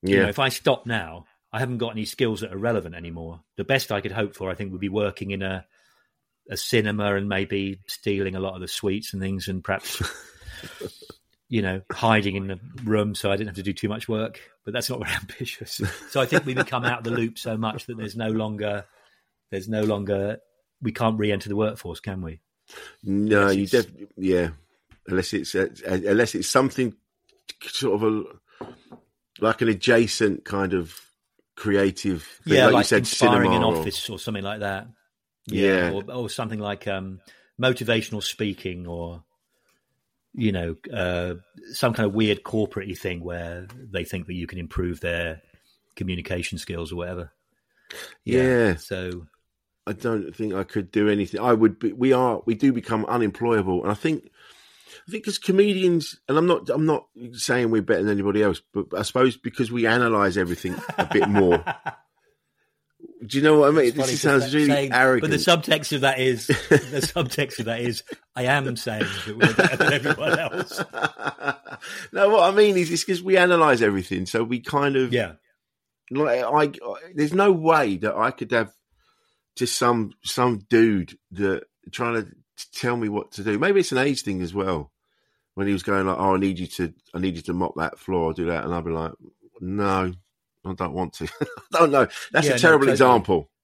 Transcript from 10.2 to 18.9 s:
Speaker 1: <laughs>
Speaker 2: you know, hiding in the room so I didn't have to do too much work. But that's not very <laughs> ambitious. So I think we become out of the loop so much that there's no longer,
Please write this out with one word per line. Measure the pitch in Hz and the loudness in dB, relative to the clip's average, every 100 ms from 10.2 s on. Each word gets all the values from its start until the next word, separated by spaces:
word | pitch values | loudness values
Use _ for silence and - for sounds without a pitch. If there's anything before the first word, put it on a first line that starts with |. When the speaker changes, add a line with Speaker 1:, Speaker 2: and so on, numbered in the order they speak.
| - _ - - - - | -20 _ -20 -18 -18 -12
Speaker 1:
<laughs> | - - - - _ _ _ | -14 -14 -20 -20 _ _ _
Speaker 2:
you | 117 | -2
know, | 98 95 - | -2 -4 -8
hiding | - 113 110 101 98 | -2 2 4 2 -4
in | 98 | -6
the | 92 127 - | -10 -14 -12
room | 117 107 104 | -2 0 0
so | 101 101 | -2 -2
I | 98 | -2
didn't | 107 | -4
have | 92 | -6
to | |
do | 95 | -6
too | 98 104 | -4 -4
much | 107 - | -6 -6
work. | 110 110 - - _ | -6 -6 -10 -20 _
But | - | -6
that's | 120 117 | -4 -4
not | 123 | -6
very | - | -6
<laughs> | - | -8
ambitious. | 98 - 123 - - - 101 - - | -8 -12 -10 -10 -12 -6 -6 -8 -6
So | 139 | -2
I | 127 | 2
think | 180 | 0
we | 135 | 0
become | 127 - 127 | -4 -2 -2
out | 123 120 | -2 -4
of | |
the | 117 | -4
loop | 120 117 113 | -4 -4 -6
so | 120 110 | -8 -4
much | 110 110 - | -4 -6 -12
that | 113 | -12
there's | 107 107 | -10 -6
no | 110 | -4
longer, | 110 110 104 104 101 98 | -2 -4 -4 -4 -6 -10